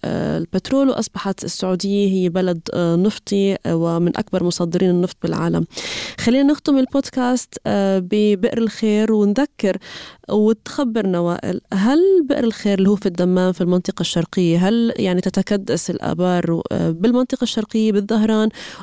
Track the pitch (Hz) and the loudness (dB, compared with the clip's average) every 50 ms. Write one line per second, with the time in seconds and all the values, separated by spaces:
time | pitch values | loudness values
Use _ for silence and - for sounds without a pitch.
0 | - - - - - 147 156 165 165 - - 185 - - 262 269 277 269 247 - | -4 -6 -4 -4 -2 -2 -2 -4 -4 -4 -4 -4 -2 0 0 2 2 2 0 0
1 | 226 - - 196 - 196 190 - - 175 - - - 185 185 175 180 196 202 202 | -4 -6 -8 -8 -6 -6 -6 -6 -6 -8 -8 -4 -4 -2 -2 -2 -2 0 0 2
2 | 202 196 190 190 185 180 165 190 185 185 175 165 - - - - 175 170 170 170 | 2 2 2 2 0 0 0 0 0 0 -2 -2 -4 -6 -4 -2 0 2 2 2
3 | 185 214 208 - - - 202 196 196 196 196 - - - 170 165 165 170 170 170 | 2 2 0 -2 -4 -4 0 0 2 2 0 -2 -2 -2 -2 0 0 0 0 0
4 | 175 175 - - 214 - - 185 175 175 175 - 175 170 165 180 190 185 180 175 | 0 0 0 -2 -4 -4 -2 -2 0 0 0 -2 -2 -2 0 2 2 2 2 2
5 | 180 180 - - - 170 165 165 165 170 165 165 165 - - - - - - - | 0 -2 -4 -6 -6 -4 -2 -2 -2 0 0 -2 -2 -4 -6 -10 -10 -10 -10 -10
6 | - - - - - 233 240 269 277 277 302 - - - 285 269 262 254 - 277 | -10 -10 -10 -4 -2 0 2 4 4 2 2 0 0 0 2 2 2 0 0 -2
7 | 269 - - 262 254 247 254 247 - - - - - 220 208 202 196 196 190 190 | -2 -2 -2 -2 0 0 0 -2 -4 -6 -12 -8 -4 -2 0 0 2 2 2 0
8 | 185 180 208 214 208 208 208 185 185 233 - 233 226 214 - - 226 220 208 208 | 0 0 0 2 4 2 2 2 0 0 0 0 -2 -2 -2 -2 0 0 2 2
9 | 214 220 220 214 208 202 208 226 285 - _ - - 196 185 190 - - - - | 2 2 2 2 2 2 2 2 0 -2 _ -2 -2 -2 -2 -2 -6 -14 -18 -18
10 | - - - - _ - 202 208 214 214 226 220 - - - - 285 240 220 226 | -18 -20 -20 -20 _ -2 0 2 4 2 2 0 -4 -8 -4 -4 -2 -2 -2 -2
11 | 208 190 180 175 170 170 175 - - - 180 - - _ - 190 196 233 277 320 | 0 0 0 0 0 0 -2 -2 -4 -4 -6 -6 -6 _ -2 0 2 2 4 4
12 | 359 392 392 370 302 254 285 - 240 226 214 - - 208 202 190 190 196 208 196 | 4 4 4 4 2 2 0 0 0 0 -2 -2 0 0 2 4 4 4 4 2
13 | - 196 175 175 180 185 180 180 180 185 185 - 180 175 180 180 - - - - | 0 -2 -2 0 0 2 2 2 2 2 0 0 0 0 2 0 0 -2 -4 -4
14 | 170 - - 170 165 - - - 180 170 165 175 185 190 226 233 233 226 - - | -4 -2 -2 -2 -2 -2 0 0 2 2 4 2 2 2 2 2 0 0 0 -2
15 | - 190 180 180 180 185 - 202 190 - 208 202 190 - 131 165 - - 170 - | -2 0 0 0 -2 0 0 -2 0 0 -2 -2 -2 -2 -4 -2 -2 -4 -6 -4
16 | - - - 165 180 180 180 175 170 170 165 165 - - - - 170 165 165 165 | -4 -4 -2 0 0 0 0 0 0 0 -2 -2 -2 -2 -2 -2 0 -2 0 0
17 | 185 233 240 247 254 - - - 247 233 - 233 220 - - 220 220 220 202 202 | 0 2 2 2 0 0 -2 -2 -4 -2 -2 -4 -4 -2 -2 0 2 2 2 0
18 | 202 202 226 220 214 220 220 214 214 220 - - - - - - | 0 0 0 2 2 2 2 2 2 0 -2 -4 -10 -16 -16 -18